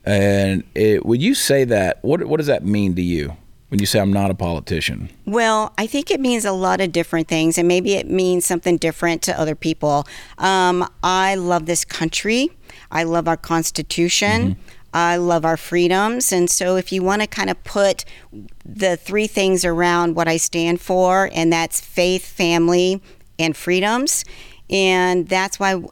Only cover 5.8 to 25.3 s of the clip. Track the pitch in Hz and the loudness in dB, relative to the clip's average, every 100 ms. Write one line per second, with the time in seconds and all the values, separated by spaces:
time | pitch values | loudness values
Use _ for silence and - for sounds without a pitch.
5.8 | 220 285 - 330 262 240 202 185 185 185 | -2 -4 -2 0 0 0 0 0 0 0
6.8 | 190 170 165 170 160 160 160 165 175 180 | 0 -2 0 -2 0 2 2 2 2 2
7.8 | 185 196 - 185 185 180 175 175 185 170 | 2 -2 0 0 2 0 0 -2 0 0
8.8 | 165 - 175 165 - - 156 151 160 160 | 0 0 -2 -2 -4 -2 -4 -2 -4 -2
9.8 | 147 143 147 - - - 190 190 180 180 | 0 0 -2 -14 -20 -2 0 4 2 2
10.8 | 180 - 180 185 190 190 175 175 160 165 | -2 -2 0 2 0 0 0 0 0 -2
11.8 | - - 160 - 208 233 294 - - - | -4 -4 -4 -2 0 0 0 -4 -20 -20
12.8 | - 160 165 170 165 165 - 165 160 - | -6 -4 0 0 0 -2 0 -2 0 -6
13.8 | 147 - 170 - 208 220 - - - - | -6 -2 0 2 0 2 0 -4 -10 -20
14.8 | - 170 170 175 175 170 160 160 - 175 | -6 0 2 2 2 2 2 -2 -2 0
15.8 | 175 185 214 233 - 180 175 - 180 185 | 2 2 0 0 0 0 0 0 0 -2
16.8 | 180 190 185 208 214 - 190 180 - 208 | -2 -2 0 0 -2 -4 -4 -6 -4 0
17.8 | 196 185 - - - 104 104 - - 208 | 0 0 -8 -18 -20 -18 -18 -18 -16 -2
18.8 | 190 170 - 202 214 - 190 185 180 165 | -2 -2 -2 -2 -2 0 2 2 0 0
19.8 | 175 175 170 165 165 165 - 175 165 175 | 2 2 0 0 0 0 -2 -2 0 -2
20.8 | - 185 185 190 190 - 165 165 165 - | 0 2 4 2 0 0 2 2 0 -6
21.8 | - - 180 185 - - 175 170 170 175 | -6 -2 0 0 -6 -4 0 2 4 4
22.8 | 185 190 - - - - 165 156 - 180 | 2 -2 -8 -20 -18 -4 -4 -2 -2 0
23.8 | 202 240 285 - - - - - - 196 | 2 0 -2 -4 -6 -16 -20 -20 -4 0
24.8 | 190 185 180 180 165 | 2 2 2 0 0